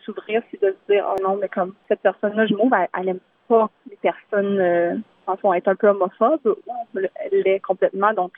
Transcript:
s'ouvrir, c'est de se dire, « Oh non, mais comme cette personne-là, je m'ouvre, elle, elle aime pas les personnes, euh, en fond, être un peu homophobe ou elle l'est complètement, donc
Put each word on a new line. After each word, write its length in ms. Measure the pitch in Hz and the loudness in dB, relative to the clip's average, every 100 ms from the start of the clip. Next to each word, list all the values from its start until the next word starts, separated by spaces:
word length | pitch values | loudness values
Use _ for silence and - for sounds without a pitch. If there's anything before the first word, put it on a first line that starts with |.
s'ouvrir, 380 | - 196 - 220 - | -6 -14 -4 -4 -4
c'est 100 | - | -2
de 140 | 196 190 - | -2 -2 0
se 40 | |
dire, « 140 | 202 - | 0 0
Oh 140 | 196 | -2
non, 160 | 190 202 | -2 -2
mais 80 | 190 | -4
comme 260 | - 185 - - | -4 -6 -6 -6
cette 140 | 208 | 0
personne-là, 460 | 196 185 208 208 214 | 0 0 -4 0 0
je 80 | |
m'ouvre, 200 | 202 254 | 2 2
elle, 140 | 220 175 185 | 2 0 -2
elle 100 | 185 | -4
aime 100 | 185 _ _ - | -6 _ _ 0
pas 240 | 226 214 _ - | 2 2 _ -20
les 80 | - | -6
personnes, 640 | 175 - - 208 202 196 | -4 -4 -4 -2 0 0
euh, 380 | 175 175 170 190 - _ - | 2 2 0 -4 -10 _ -8
en 80 | 185 | -2
fond, 180 | 202 | 0
être 140 | 180 196 | 0 0
un 80 | 190 | 2
peu 120 | 208 | 2
homophobe 520 | 202 185 - 226 311 | 2 0 0 0 2
ou 540 | 220 - - 719 698 - | 0 -2 -6 -12 -10 -6
elle 440 | 381 - - 196 | -6 -6 -4 0
l'est 160 | 190 196 | 2 0
complètement, 520 | - 190 185 190 202 | -2 -2 -2 0 0
donc 200 | 214 180 | 0 -4